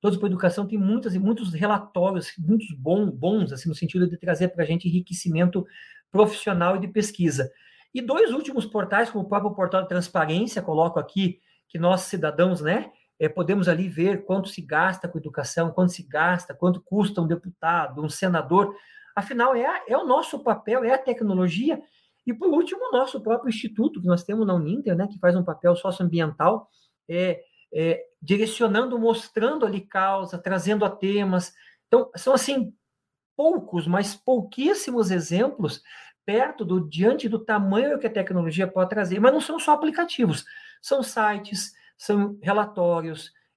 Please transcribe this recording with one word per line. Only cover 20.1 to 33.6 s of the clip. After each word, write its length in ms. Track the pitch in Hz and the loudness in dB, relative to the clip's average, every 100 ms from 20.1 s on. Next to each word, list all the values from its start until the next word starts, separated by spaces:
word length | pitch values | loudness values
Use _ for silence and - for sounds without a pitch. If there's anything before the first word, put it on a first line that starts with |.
| 262 320 302 | 2 2 -6
papel, 400 | 262 214 - 247 | -2 -2 0 0
é 100 | 233 | 2
a 60 | 262 | 0
tecnologia. 840 | 262 240 214 185 180 165 277 311 - _ _ _ - | 0 -2 0 2 2 2 0 -2 -6 _ _ _ -6
E, 60 | |
por 160 | 226 359 | -2 2
último, 400 | 294 349 370 494 | 2 2 -2 -2
o 20 | |
nosso 300 | 262 262 240 | 0 0 -2
próprio 280 | 214 233 262 | -2 -2 0
instituto, 520 | 220 220 - 262 277 | -4 -6 -2 -2 0
que 60 | 180 | 0
nós 160 | 175 | 0
temos 220 | 180 214 214 | 0 -2 0
na 80 | |
Uninter, 420 | 180 151 226 277 175 | 0 0 -2 -2 -2
né, 120 | 202 | -2
que 100 | 202 | 0
faz 180 | 180 180 | 2 2
um 80 | |
papel 320 | 180 156 175 175 | 0 0 2 2
socioambiental, 960 | 190 180 175 165 160 151 160 220 - _ _ _ _ | 0 -2 0 0 -2 2 2 2 -4 _ _ _ _
é, 320 | 170 185 175 - _ _ | -2 -2 -2 -8 _ _
é, 300 | 156 165 160 - _ | -2 0 0 -4 _
direcionando, 760 | 151 196 220 - 226 202 254 240 | -2 2 2 2 2 2 0 0
mostrando 680 | 226 226 - - 226 311 226 | 2 0 -2 -2 0 2 0
ali 160 | 196 | -2
causa, 560 | - 196 190 196 185 175 | -4 0 0 0 -4 -8
trazendo 460 | 180 190 170 208 | -4 -2 0 2
a 60 | 202 | 2
temas. 640 | 196 190 202 196 180 180 _ - _ _ | 0 -2 0 2 0 -2 _ -20 _ _
Então, 220 | 240 - 175 | 4 4 -4
são, 180 | - | 2
assim, 400 | 262 269 277 214 - _ _ _ _ _ - | 2 2 -2 -4 -8 _ _ _ _ _ 0
poucos, 500 | 302 339 | 2 2